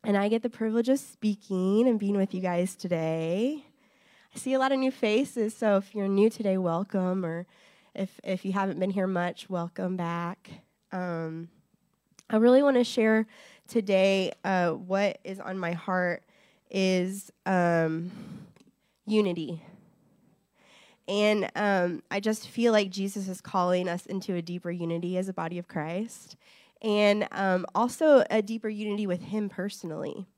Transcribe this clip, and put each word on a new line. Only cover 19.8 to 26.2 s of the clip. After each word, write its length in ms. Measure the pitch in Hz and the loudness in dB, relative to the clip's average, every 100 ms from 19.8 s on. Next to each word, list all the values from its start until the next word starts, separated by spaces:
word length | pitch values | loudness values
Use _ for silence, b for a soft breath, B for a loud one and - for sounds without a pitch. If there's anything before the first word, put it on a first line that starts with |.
| _ _ _ _ _ _ _ _ b b b b - | _ _ _ _ _ _ _ _ b b b b -6
And, 440 | 202 208 214 185 - | 0 2 2 0 -2
um, 460 | 208 196 175 170 _ | 2 2 2 -2 _
I 100 | 196 | -4
just 280 | 208 214 - | -2 -4 -6
feel 240 | - 233 | 0 4
like 160 | 214 196 | 4 2
Jesus 400 | 185 196 202 190 | -4 -6 -4 -8
is 140 | 180 | -10
calling 440 | - 190 180 180 180 | -4 0 2 2 0
us 200 | 175 - | -4 -6
into 280 | 196 185 | -8 -4
a 60 | 180 | -6
deeper 300 | 170 175 175 | -4 -8 -8
unity 480 | 175 170 170 175 180 | -6 -4 -4 -2 -4
as 100 | 190 | -4
a 60 | |
body 240 | 185 165 175 | -6 -6 -8
of 100 | 175 | -8
Christ, 680 | 165 156 175 226 - | -6 -6 -6 -8 -12